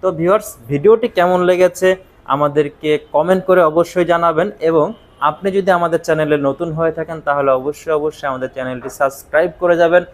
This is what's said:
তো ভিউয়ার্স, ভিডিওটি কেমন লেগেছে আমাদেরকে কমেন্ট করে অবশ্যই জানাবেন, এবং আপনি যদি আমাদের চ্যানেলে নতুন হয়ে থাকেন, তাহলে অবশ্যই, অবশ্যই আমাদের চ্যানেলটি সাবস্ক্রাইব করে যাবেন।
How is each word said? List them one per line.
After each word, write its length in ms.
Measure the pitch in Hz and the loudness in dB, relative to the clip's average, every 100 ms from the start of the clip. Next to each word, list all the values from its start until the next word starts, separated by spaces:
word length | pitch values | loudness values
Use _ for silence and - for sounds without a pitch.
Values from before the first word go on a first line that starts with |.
তো 100 | 185 | -2
ভিউয়ার্স, 460 | 160 170 214 214 - - | -2 0 0 -2 -18 -6
ভিডিওটি 400 | 147 165 226 233 | 0 4 4 2
কেমন 360 | - 175 180 | 0 2 2
লেগেছে 520 | 180 180 185 175 185 185 - _ - | 2 4 2 2 0 0 -6 _ -4
আমাদেরকে 720 | 139 147 143 143 - 151 151 - | -2 0 0 -2 -4 -2 -2 0
কমেন্ট 340 | 147 160 185 185 | -2 2 0 2
করে 160 | 185 | 2
অবশ্যই 420 | 165 156 170 185 170 | 4 2 -2 -2 0
জানাবেন, 460 | 170 170 160 185 - | 0 0 0 -4 -2
এবং 340 | 160 165 156 226 _ _ | 0 0 0 -4 _ _
আপনি 320 | 147 156 196 | -4 -4 -4
যদি 200 | 190 185 | -4 0
আমাদের 280 | 180 170 160 | 0 0 -2
চ্যানেলে 340 | 165 156 151 151 | -2 -2 0 0
নতুন 340 | 139 139 175 | 0 -4 -6
হয়ে 200 | 156 165 | -2 -4
থাকেন, 300 | 160 160 160 | -4 -10 -8
তাহলে 300 | 143 143 139 | -4 -2 0
অবশ্যই, 420 | 131 135 147 - | 0 -2 -8 -4
অবশ্যই 340 | 156 151 - 143 | -4 -4 -6 -8
আমাদের 220 | 131 127 | -8 -8
চ্যানেলটি 360 | 131 127 127 131 | -8 -10 -8 -12
সাবস্ক্রাইব 640 | - 139 135 - 151 170 170 | -4 -4 -4 -4 0 0 -2
করে 180 | 180 170 | 0 4
যাবেন। 260 | 170 175 175 | 4 4 0